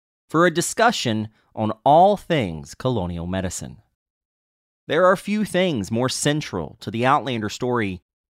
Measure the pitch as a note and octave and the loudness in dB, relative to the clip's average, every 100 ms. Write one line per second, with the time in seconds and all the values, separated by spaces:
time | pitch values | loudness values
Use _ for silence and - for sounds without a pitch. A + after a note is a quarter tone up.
0 | _ _ _ D#3 F3 D#3+ - - A3+ - | _ _ _ 2 2 2 -2 2 2 2
1 | B2 A2 G#2+ - _ - G#2+ - C3+ D#3 | -2 -2 -4 -10 _ -4 -4 0 4 6
2 | G3 G3 - D#3+ F#2+ D#2+ C#2+ - B2+ A#2 | 6 4 0 -2 -2 -6 -12 -6 -2 -2
3 | F2 E2+ F2 F#2+ F2+ - B1+ B1+ _ _ | -2 -6 -4 -4 -4 -6 -12 -16 _ _
4 | _ _ _ _ _ _ _ _ - D#3 | _ _ _ _ _ _ _ _ -2 2
5 | F3+ F#3+ - G#3+ F#3+ F3+ F#3 B2+ F2+ A#2 | 4 4 0 -4 0 0 0 0 -2 -2
6 | B2+ - D3 D3+ - F#2+ D2+ - - A2+ | -2 0 0 -2 -4 -6 -6 -10 -8 -2
7 | B2 C#3+ A#2+ A#2 G#2 - B2 B2 G2 F2+ | 2 2 0 -4 -6 -4 -2 0 -2 -6
8 | - _ _ | -14 _ _